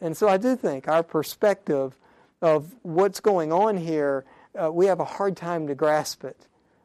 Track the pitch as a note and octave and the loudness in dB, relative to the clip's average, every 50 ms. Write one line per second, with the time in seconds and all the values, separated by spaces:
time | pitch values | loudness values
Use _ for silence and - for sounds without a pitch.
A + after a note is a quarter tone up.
0 | F#3+ E3 D#3+ - G#3+ G#3+ F#3+ F#3+ G#3 B3+ C4 B3 - F#3+ C#3+ C3+ - - D#3 E3 | -8 -8 -4 0 2 4 4 4 2 0 0 0 -2 -4 -4 -4 -2 0 0 0
1 | E3 - - D#3+ C#3+ - - - - G#3 G3 G3 - - D3+ C#3 C3+ C3 - _ | 0 0 -2 -4 -4 -4 -4 0 0 0 0 0 -2 -2 -2 -2 -2 -4 -6 _
2 | _ _ _ _ _ _ _ - - E3 D#3 D3+ D3 E3 - - - F3+ D#3 E3 | _ _ _ _ _ _ _ -2 2 2 2 2 0 -4 -16 -16 -10 -4 0 2
3 | G3 G3+ G3 - - G#3+ G3+ F3+ D#3+ D3+ D#3+ F3 G#3 A3 G#3+ F#3 E3 E3 D#3+ D3+ | 2 2 0 0 0 2 2 2 2 0 0 2 2 2 0 -2 -4 -4 -2 -2
4 | C#3+ C#3+ C#3 C3+ C3 _ - _ _ _ - G3+ F3 D#3 D#3 F3 F#3 G3+ F#3 E3+ | 0 0 -2 -4 -6 _ -18 _ _ _ -8 -4 -4 -2 0 2 2 2 2 0
5 | D#3 - - - G3 G3+ F#3 - F3 E3+ F3 E3 D#3 D3 C#3+ C3 D#3 D3+ D3+ D#3 | -2 -6 -4 -4 -2 -2 -4 -4 -6 -6 -6 -4 -4 -6 -4 0 2 2 2 2
6 | D3 - - - - C3 - _ _ _ _ _ _ _ _ _ _ | 0 -4 -8 -12 -12 -16 -16 _ _ _ _ _ _ _ _ _ _